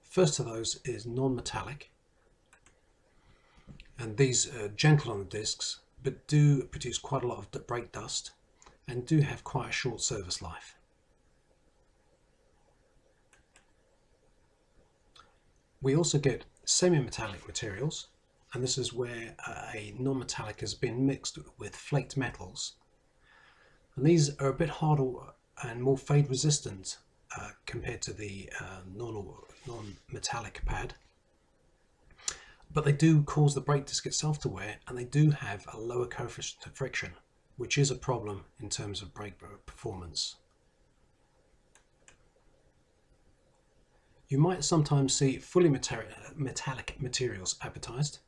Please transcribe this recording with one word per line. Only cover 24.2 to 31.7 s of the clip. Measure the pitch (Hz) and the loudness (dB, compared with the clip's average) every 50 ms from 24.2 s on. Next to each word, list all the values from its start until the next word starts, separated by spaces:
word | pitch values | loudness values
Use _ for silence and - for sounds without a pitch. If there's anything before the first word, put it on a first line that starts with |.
| 147 139 - - | 6 4 2 0
are | 139 135 | 0 0
a | 127 | 2
bit | - 170 151 | 2 0 0
harder | - - 156 151 151 143 135 131 123 - - - - _ _ _ _ - | 0 0 4 4 4 4 4 0 -2 -6 -12 -16 -20 _ _ _ _ -8
and | - 120 117 120 | -8 -6 -4 0
more | 123 135 135 135 | 2 2 2 2
fade | - - 147 147 143 127 | 2 4 4 6 6 4
resistant, | 131 127 - 151 147 - - - 95 95 92 - - - _ _ _ _ _ _ - | 2 2 2 2 2 2 -2 -6 -10 -10 -10 -12 -12 -14 _ _ _ _ _ _ -12
uh, | - - - - _ _ | -10 -10 -12 -14 _ _
compared | - - 117 - 127 117 - | -10 -8 -6 -6 -6 -6 -6
to | - - | -8 -8
the, | 104 104 104 104 101 98 92 - - - | -8 -8 -8 -10 -10 -12 -12 -10 -10 -10
uh, | 95 92 92 92 92 92 92 | -10 -10 -12 -14 -14 -14 -10
non-, | 107 120 113 110 104 95 - - - - - - - - | -8 -8 -6 -6 -8 -8 -10 -14 -18 -20 -20 -20 -16 -12
non-metallic | 127 117 117 107 101 92 - _ - - 107 - - - 123 113 - - - - | -12 -10 -10 -10 -12 -14 -16 _ -14 -12 -8 -6 -6 -6 -6 -8 -10 -10 -4 -4
pad. | - - - - - - - _ _ _ _ _ _ _ _ _ _ _ _ _ _ | -2 -2 -2 -4 -8 -10 -14 _ _ _ _ _ _ _ _ _ _ _ _ _ _